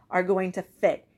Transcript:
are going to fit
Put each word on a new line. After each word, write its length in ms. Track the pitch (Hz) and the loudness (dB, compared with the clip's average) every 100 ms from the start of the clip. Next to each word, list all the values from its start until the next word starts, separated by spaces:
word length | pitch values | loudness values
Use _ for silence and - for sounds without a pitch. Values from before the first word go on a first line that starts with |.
| - | -4
are 140 | 180 | -2
going 280 | 185 190 185 | 0 0 -2
to 80 | 180 | -6
fit 440 | - - 190 - _ | -12 0 0 0 _